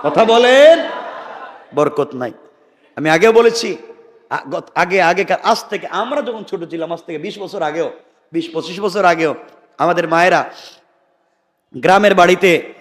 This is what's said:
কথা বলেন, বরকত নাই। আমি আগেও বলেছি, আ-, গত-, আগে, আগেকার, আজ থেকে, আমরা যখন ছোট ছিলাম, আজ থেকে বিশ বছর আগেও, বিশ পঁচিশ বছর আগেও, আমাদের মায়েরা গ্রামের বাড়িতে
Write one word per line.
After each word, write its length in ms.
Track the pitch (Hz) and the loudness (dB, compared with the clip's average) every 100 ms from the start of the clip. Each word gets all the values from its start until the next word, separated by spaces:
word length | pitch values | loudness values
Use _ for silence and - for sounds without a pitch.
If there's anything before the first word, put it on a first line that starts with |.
কথা 220 | 147 156 220 | -2 2 2
বলেন, 640 | 233 247 262 294 330 - - - - - - - - _ - | 4 4 6 8 6 2 -10 -12 -16 -18 -18 -20 -20 _ -2
বরকত 400 | 147 147 139 131 | -2 -2 -6 -6
নাই। 160 | 123 - _ _ _ _ _ - | -12 -12 _ _ _ _ _ -6
আমি 140 | 151 | 0
আগেও 240 | 160 220 | 2 4
বলেছি, 440 | 226 233 226 - - - - _ _ _ | 4 4 0 -8 -10 -14 -20 _ _ _
আ-, 200 | 139 139 | -10 -8
গত-, 220 | 170 - - | -12 -8 -4
আগে, 260 | 180 190 | 0 2
আগেকার, 400 | 165 165 190 190 | 2 0 -2 -2
আজ 220 | 196 226 - | 0 -2 -2
থেকে, 180 | 202 - | -12 -8
আমরা 340 | 170 233 294 | -8 -6 -6
যখন 220 | 240 220 | -6 -10
ছোট 260 | 190 175 165 | -10 -12 -10
ছিলাম, 240 | 165 160 | -10 -8
আজ 60 | 165 - | -10 -10
থেকে 120 | 156 | -12
বিশ 220 | 160 202 | -12 -12
বছর 220 | 190 196 | -12 -6
আগেও, 300 | 151 156 147 - _ _ _ | -6 -4 -6 -8 _ _ _
বিশ 180 | 165 160 | -8 -6
পঁচিশ 260 | 160 160 180 | -10 -10 -6
বছর 260 | 202 185 185 | -6 2 2
আগেও, 300 | 165 160 123 - _ _ _ | 2 -2 -4 -14 _ _ _
আমাদের 300 | 156 170 165 | -2 0 0
মায়েরা 420 | 165 180 170 - - - _ _ _ _ _ _ _ _ _ _ - | 2 2 2 -2 -12 -20 _ _ _ _ _ _ _ _ _ _ -4
গ্রামের 380 | 135 190 208 190 | 2 4 4 4
বাড়িতে 580 | 175 185 190 160 - - | 4 4 2 2 -2 -20